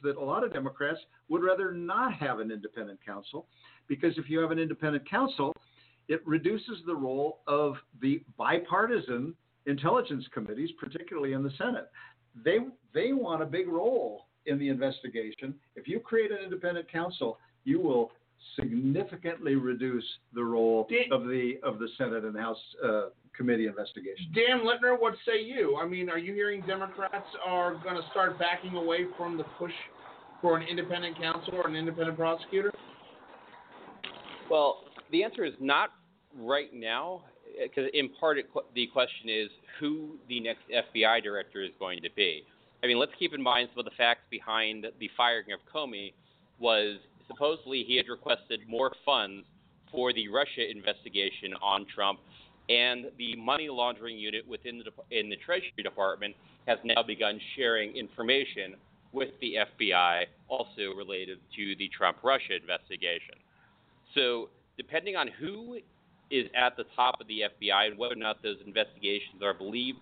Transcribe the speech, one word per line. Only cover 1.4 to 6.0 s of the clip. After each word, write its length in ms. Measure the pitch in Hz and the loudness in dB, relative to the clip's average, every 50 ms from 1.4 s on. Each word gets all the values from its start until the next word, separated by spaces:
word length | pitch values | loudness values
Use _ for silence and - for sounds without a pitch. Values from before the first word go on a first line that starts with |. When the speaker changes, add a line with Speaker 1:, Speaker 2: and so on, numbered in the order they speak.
| 175 | 4
Speaker 1:
rather 300 | 185 185 185 196 190 185 | 4 4 2 2 -2 -2
not 400 | 175 170 175 190 226 254 240 180 | -4 -4 -2 0 0 0 0 0
have 260 | 139 147 135 120 107 | -2 -2 -2 -2 -2
an 120 | 110 113 | -4 -4
independent 480 | 110 104 101 107 - 117 107 101 95 - - | -6 -6 -8 -10 -10 -10 -10 -10 -12 -14 -12
counsel, 420 | 104 101 101 101 - - 156 - - _ _ - - - _ _ - | -12 -10 -10 -12 -12 -12 -12 -14 -14 _ _ -20 -20 -20 _ _ -4
because 300 | 143 139 - 170 - 160 | -2 2 2 2 2 0
if 120 | 139 139 | -2 0
you 100 | 156 160 | 2 2
have 120 | 165 156 | 2 2
an 60 | 165 160 | 2 2
independent 500 | 165 156 - - 156 151 147 139 - - | 0 0 -2 -2 0 0 0 0 -2 0
counsel, 460 | 196 220 269 247 - - 139 147 170 - - _ _ _ _ _ _ _ | 2 2 2 2 2 0 -2 -2 -2 -4 -10 _ _ _ _ _ _ _